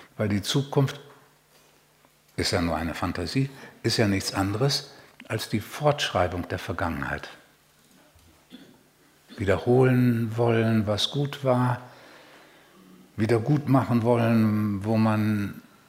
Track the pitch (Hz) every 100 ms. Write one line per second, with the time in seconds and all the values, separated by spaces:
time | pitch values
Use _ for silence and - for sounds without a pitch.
0 | - - 107 104 - 143 139 143 135 -
1 | - - _ _ _ _ _ _ _ _
2 | _ _ _ - - 95 85 78 82 71
3 | 90 85 87 135 135 - - - 113 110
4 | 107 98 - - 98 104 139 - - -
5 | - - - 113 - 110 - - 147 143
6 | - 98 90 90 82 92 - 82 85 71
7 | 67 73 - - - _ _ _ _ _
8 | _ _ - _ _ - - - _ _
9 | _ _ _ - 98 90 - 123 127 127
10 | 123 117 117 113 117 113 113 110 104 104
11 | - 139 143 139 131 123 123 120 - -
12 | - - - - - - _ - - -
13 | - - 110 117 110 147 135 135 117 120
14 | 113 117 117 113 110 107 107 101 104 110
15 | 110 107 107 104 101 80 - -